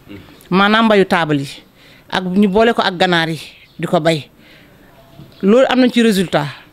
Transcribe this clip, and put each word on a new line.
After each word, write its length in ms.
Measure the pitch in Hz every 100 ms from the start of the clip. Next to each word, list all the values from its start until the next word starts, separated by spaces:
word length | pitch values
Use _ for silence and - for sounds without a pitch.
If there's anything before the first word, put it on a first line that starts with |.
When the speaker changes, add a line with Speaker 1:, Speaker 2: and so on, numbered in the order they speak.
| -
Speaker 1:
Hmm. 80 | 101 - - -
Speaker 2:
Maanaam 360 | 185 202 220 226
mbayu 200 | 208 190
taabal 360 | 185 156 147
yi 80 | 139 - - _ - - -
ak 140 | -
ñu 240 | 185 185 208
boole 260 | 196 233
ko 80 | 226
ak 140 | 170 175
ganaar 320 | 185 170 160
yi 100 | 160 - - _ -
di 80 | 165
ko 120 | 175
bay. 300 | 160 160 - _ - - - _ - - - - - -
Loolu 240 | 196 240 269
am 100 | 247
nañ 120 | 254
ci 80 | 240
résultat, 440 | 226 190 170 160 143 - -